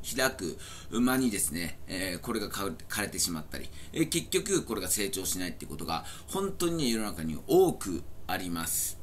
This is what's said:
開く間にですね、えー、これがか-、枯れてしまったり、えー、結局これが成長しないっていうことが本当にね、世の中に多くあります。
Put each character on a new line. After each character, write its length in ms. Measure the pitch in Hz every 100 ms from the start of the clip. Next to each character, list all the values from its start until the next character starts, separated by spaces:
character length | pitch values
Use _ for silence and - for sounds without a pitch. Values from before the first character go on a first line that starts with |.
| - 135
開 140 | 131
く 260 | - 87 76 - - -
間 260 | 113 123 131
に 140 | 127
で 80 | 101
す 140 | -
ね、 260 | 85 80 - -
え 300 | 90 92 87
ー、 20 |
こ 140 | 113
れ 80 | 113
が 80 | 101
か-、 160 | - 98 80 -
枯 140 | 107
れ 60 | 98
て 120 | 92
し 100 | -
ま 100 | 80
っ 40 | 76
た 100 | 69
り、 120 | - - -
え 80 | -
ー、 80 | 165
結 220 | 175 -
局 340 | 185 190 180
こ 100 | 113
れ 60 | 98
が 80 | 92
成 220 | 107 98
長 140 | 95
し 140 | 90 92
な 80 | 85
い 40 |
っ 20 |
て 120 | -
い 40 | -
う 20 |
こ 60 | 76
と 80 |
が 200 | - 82 - - -
本 260 | 185 196
当 160 | - 175
に 100 | 165
ね、 100 | 127
世 100 | 113
の 60 |
中 180 | 107 82
に 160 | 80 76 -
多 260 | 170 180
く 300 | - 98 82 - - -
あ 100 | 92
り 140 | 92
ま 160 | 82 82
す。 320 | - - -